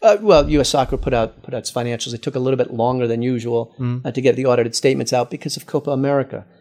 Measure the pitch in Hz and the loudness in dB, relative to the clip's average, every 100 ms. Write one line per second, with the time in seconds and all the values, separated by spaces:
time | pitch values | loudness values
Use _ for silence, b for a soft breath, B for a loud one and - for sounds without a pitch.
0 | 220 208 214 165 147 151 127 143 127 131 | 4 4 6 4 6 2 2 0 0 -2
1 | - 123 113 - - 127 - 127 120 117 | -2 0 -2 -6 -10 -10 -8 -6 -6 -6
2 | - 117 - 131 127 131 123 117 117 127 | -8 -8 -6 -4 0 0 -2 0 0 0
3 | 120 117 123 123 117 117 117 - 123 123 | 0 0 -2 -2 -2 -2 -4 -6 -4 -4
4 | 131 120 127 120 131 123 117 - 135 135 | -6 0 2 2 2 2 0 0 0 2
5 | 123 127 120 147 147 139 - 151 147 135 | 0 -2 -2 -6 -8 -10 -6 -6 -2 -2
6 | 139 143 135 110 - b | 0 0 -2 -8 -14 b